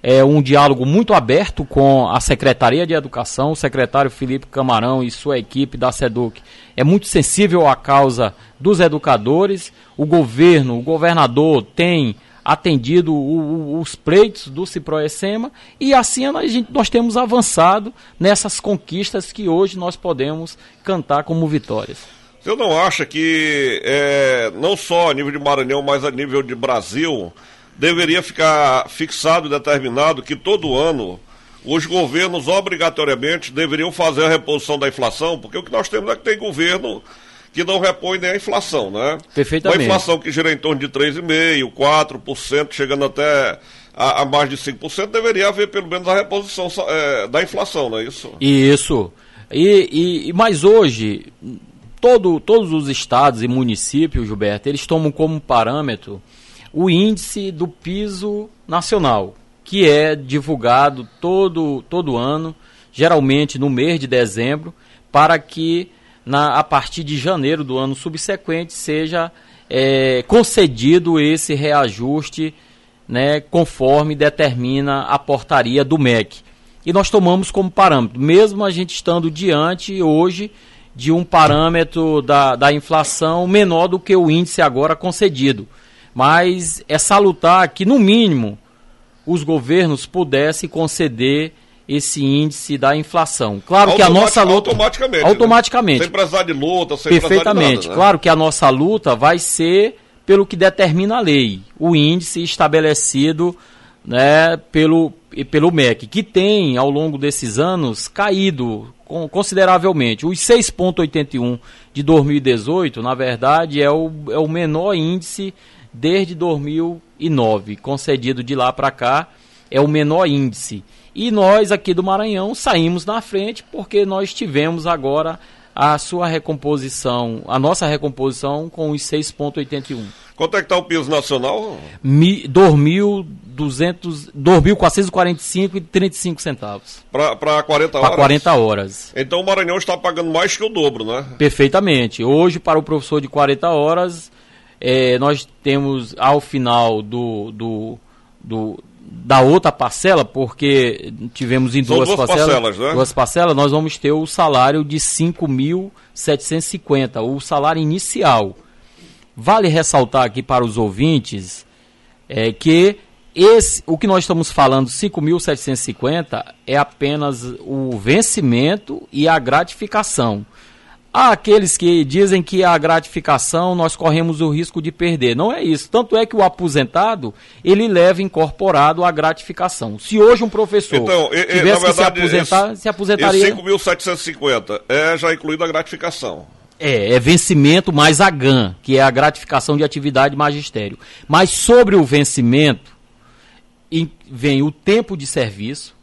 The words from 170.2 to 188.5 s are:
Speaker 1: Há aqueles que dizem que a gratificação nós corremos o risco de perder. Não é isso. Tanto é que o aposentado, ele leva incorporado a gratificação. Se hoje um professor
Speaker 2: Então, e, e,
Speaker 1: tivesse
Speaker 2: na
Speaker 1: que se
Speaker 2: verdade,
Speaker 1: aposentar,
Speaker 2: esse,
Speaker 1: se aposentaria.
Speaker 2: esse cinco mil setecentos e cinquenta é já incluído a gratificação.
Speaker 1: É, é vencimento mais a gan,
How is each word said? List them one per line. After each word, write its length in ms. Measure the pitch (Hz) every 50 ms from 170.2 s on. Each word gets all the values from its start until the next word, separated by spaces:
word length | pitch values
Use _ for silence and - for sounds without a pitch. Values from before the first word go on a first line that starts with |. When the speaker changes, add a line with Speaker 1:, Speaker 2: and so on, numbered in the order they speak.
| 123 117 104 101 104 _ _ - - - _ _ _ _ - _ _ _ -
Speaker 1:
Há 180 | - 262 247
aqueles 460 | 214 - - 214 208 220 196 175 -
que 280 | - 170 170 175 165 156
dizem 380 | 135 135 185 202 196 190 185 165
que 200 | - 190 185 185
a 140 | 175 170
gratificação 960 | 160 147 160 165 165 156 - - 131 - - 147 127 - - - 165 175 185 180
nós 220 | 175 165 160 -
corremos 440 | - 165 160 151 165 165 170 160 147
o 80 | 165 156
risco 320 | 147 151 170 - _ 170
de 100 | 151 165
perder. 440 | 160 - 170 175 165 147 123 120 117
Não 160 | 123 175 220
é 100 | 262 349
isso. 280 | - 160 160 143 - -
Tanto 260 | - 226 240 - -
é 100 | 220 226
que 100 | 220 -
o 80 | 214 190
aposentado, 920 | 185 185 - 180 170 135 147 131 110 - 165 196 220 226 190 131 110 - - - - - - -
ele 240 | 165 196 202 226
leva 340 | 226 196 175 170 180 190 170
incorporado 840 | 196 190 - 160 160 151 143 - 202 190 170 143 143 151 160 165 175
a 80 | 175
gratificação. 880 | 160 151 151 160 165 - - - 170 - 180 185 - - - 110 104
Se 220 | 107 - - 214 214
hoje 240 | 208 226 240 - 240
um 60 | 220
professor 480 | - 208 220 170 196 208 202 - -
Speaker 2:
Então, 320 | 131 117 107 185 175 156 - -
e, 60 | 165
e, 60 | 180
Speaker 1:
tivesse 380 | - 175 180 185 185 208 180 180
Speaker 2:
na 60 | 180
Speaker 1:
que 40 | 170
se 80 | 170
Speaker 2:
verdade, 180 | 185 185 180 175
Speaker 1:
aposentar, 520 | 175 170 175 180 160 - 190 190 202 214 226
Speaker 2:
esse, 80 | 185
Speaker 1:
se 80 | - 220
aposentaria. 520 | 208 185 202 190 208 208 - 202 190 190
Speaker 2:
esse 80 | 202 202
cinco 140 | 220 196 175
mil 160 | 190 196 196
setecentos 420 | - 190 175 175 - 190 175 -
e 20 | -
cinquenta 560 | 170 156 110 143 143 127 113 98 - 104 104 -
é 300 | - 123 143 156 160 165
já 160 | 151 160 165 165
incluído 300 | 160 - 156 156 156 170
a 40 |
gratificação. 800 | 165 156 156 165 - - 156 170 170 160 - 139 110 82 78 80 - - - _ _ _ _
Speaker 1:
É, 340 | - 147 131 113 98 104 123
é 60 | 127
vencimento 720 | 113 139 175 170 - - 185 147 139 143 160 185 - -
mais 300 | 156 143 147 156 156 143
a 80 | 196 190
gan, 440 | 165 139 131 135